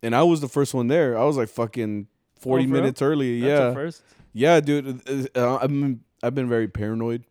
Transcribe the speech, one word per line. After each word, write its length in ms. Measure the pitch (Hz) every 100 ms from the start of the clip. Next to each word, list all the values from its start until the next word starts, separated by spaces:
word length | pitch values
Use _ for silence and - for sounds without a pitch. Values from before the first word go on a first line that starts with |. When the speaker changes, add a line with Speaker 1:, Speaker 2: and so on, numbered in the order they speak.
Speaker 1:
and 120 | 117 117
I 60 |
was 180 | 170 165
the 60 | 143
first 240 | - 143 135
one 120 | 120
there. 280 | 156 147 113
I 60 | 131
was, 120 | 143
like, 120 | 113
fucking 580 | - 117 120 110 104 101 _ _ _
forty 240 | 131 131
Speaker 2:
Oh, 40 | 131
for 60 |
real? 80 | 135
Speaker 1:
minutes 200 | 135 127
early. 400 | 135 151 135 120
Speaker 2:
That's 180 | 127 147
a 40 | 127
Speaker 1:
Yeah. 80 |
Speaker 2:
first. 300 | 123 156 165 _ _ -
Speaker 1:
Yeah, 260 | 107 139 170
dude. 400 | 147 147 135 127 - 135 131 127
Uh, 40 |
uh, 200 | 120 131
I'm, 400 | 135 143 143 120 - _
I've 100 | 120 135
been 140 | 127
very 180 | 117 110
paranoid 580 | - 104 113 113 117 123